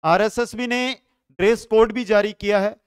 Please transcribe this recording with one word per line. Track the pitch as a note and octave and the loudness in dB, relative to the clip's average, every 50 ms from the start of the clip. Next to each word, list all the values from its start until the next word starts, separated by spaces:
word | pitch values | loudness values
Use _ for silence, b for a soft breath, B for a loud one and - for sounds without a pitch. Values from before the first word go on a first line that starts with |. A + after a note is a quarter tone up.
| - | 0
आरएसएसबी | D#3+ E3 F#3 G#3 A3 - - A#3+ A3 - G#3+ B3 A#3+ | 2 2 2 0 -2 -2 -4 -6 -6 -6 -8 -6 -4
ने | A#3+ B3 B3 B3+ C4 - _ _ _ _ _ _ | -4 -4 -4 -4 -6 -8 _ _ _ _ _ _
ड्रेस | C3+ _ F3+ G3+ A#3 A3+ - | _ _ 0 0 0 0 -2
कोड | - A3 A3 A3 G#3+ | 0 4 4 4 4
भी | G#3+ A#3+ B3 | 2 -8 -4
जारी | F#3+ G#3+ G#3 G#3 G#3+ G#3 | 0 2 2 2 0 -4
किया | _ - G3+ G#3 G3+ | _ -4 0 0 0
है | F#3+ G#3 G#3+ _ _ | 0 -2 -6 _ _